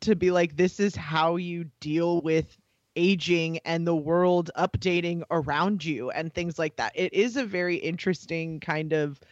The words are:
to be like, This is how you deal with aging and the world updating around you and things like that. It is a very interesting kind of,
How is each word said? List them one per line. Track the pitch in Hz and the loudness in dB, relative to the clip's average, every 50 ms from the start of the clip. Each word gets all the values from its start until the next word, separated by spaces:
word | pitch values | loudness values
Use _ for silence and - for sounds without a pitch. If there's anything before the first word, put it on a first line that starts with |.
to | - 214 214 | 2 2 2
be | 165 180 180 | 4 4 4
like, | 180 180 175 165 147 | 4 4 2 2 2
This | 143 180 185 - - | 2 2 2 2 2
is | 202 196 170 | 0 0 0
how | - 160 147 160 160 160 165 170 | -2 -6 -2 0 2 2 2 0
you | 175 180 175 170 170 170 151 - _ | -2 -4 -4 -6 -6 -8 -10 -12 _
deal | - 151 151 165 170 175 175 170 | -6 -2 0 2 2 2 2 2
with | 147 160 160 160 156 - _ _ _ _ _ _ _ _ - 165 | 2 2 2 2 0 -2 _ _ _ _ _ _ _ _ -2 2
aging | 175 190 196 175 - 175 175 170 165 165 165 165 - | 4 4 4 2 2 2 2 2 0 0 -4 -6 -4
and | 165 165 170 170 | -2 -2 0 2
the | 170 170 | 2 0
world | 160 147 151 165 175 180 180 180 175 170 160 - - | 0 2 2 2 4 4 4 4 2 2 -2 -2 -2
updating | 180 180 - - - 190 175 175 170 170 175 170 160 - | -2 0 0 -2 0 0 0 0 0 -2 -4 -4 -4 -2
around | 170 165 143 143 147 147 170 196 214 185 147 | -2 -2 -2 0 0 0 2 2 0 0 -2
you | 165 151 113 120 127 | -4 -4 -4 -4 -6
and | - - 160 165 - | -6 -6 -6 -6 -6
things | 180 175 175 160 - | -6 -6 -4 -4 -4
like | 160 156 - | -4 -4 -4
that. | - 117 107 - | -4 -6 -4 -2
It | - 185 - - | -2 -4 0 2
is | 190 208 247 226 285 | 2 2 2 0 -2
a | 254 | -4
very | 208 196 180 175 175 175 | -2 -2 -2 -2 -2 -2
interesting | 160 - 160 170 170 - 196 180 - - - 165 165 165 165 160 151 | -2 -2 -4 -6 -2 -2 -2 -2 -2 -4 -6 -6 -6 -4 -6 -8 -8
kind | - - 156 156 160 156 | -6 -4 -4 -4 -2 0
of, | 160 156 151 147 143 - _ - | 0 0 0 -2 -4 -10 _ -20